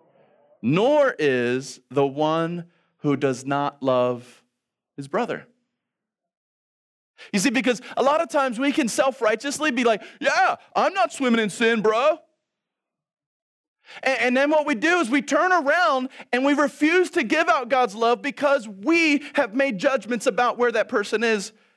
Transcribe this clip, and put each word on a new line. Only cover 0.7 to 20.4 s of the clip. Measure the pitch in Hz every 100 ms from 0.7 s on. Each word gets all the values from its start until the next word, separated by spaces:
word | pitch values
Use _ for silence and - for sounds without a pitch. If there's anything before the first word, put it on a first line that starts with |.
| 160 240 302 269 -
is | 151 127 120 127 147 - _
the | 135 139
one | 139 151 160 165 175 170 _ _ _
who | 147 139
does | 139 123 127
not | 139 143 -
love | 131 127 123 123 123 - _ _ _ _ _ -
his | 139
brother. | 190 226 95 - _ _ _ _ _ _ _ _ _ _ _ _ _ _ _ _ _ -
You | 208
see, | 269
because | 247 254 233 - -
a |
lot | 254 311
of | 330
times | 302 269 220
we | 277
can | 294 240
self-righteously | - 269 247 208 220 277 277 311
be | 240
like, | 233 214 - -
"Yeah, | 247 311 370 - - -
I'm | 262
not | 381 339
swimming | - 262 233
in | 214
sin, | - 226 233
bro." | 208 220 285 330 _ _ _ _ _ _ _ _ _ _ _ _ _ _ _ _ - -
And, | 262 254
and | 240 254
then | 285
what | 311 294
we | 247
do | 311 359
is | 240
we | 277
turn | 285 277 359
around | 359 277 330 349 262 254 - -
and | 240 269
we |
refuse | 285 285 - 302 359 349
to | 349
give | 226 311 339
out | 311 240
God's | 262 247 208
love | 226 240
because | 277 - 285 285 220
we | 196 220 339 330 285 -
have | - 240
made | 233 277 196
judgments | 185 262 196 240 -
about | 202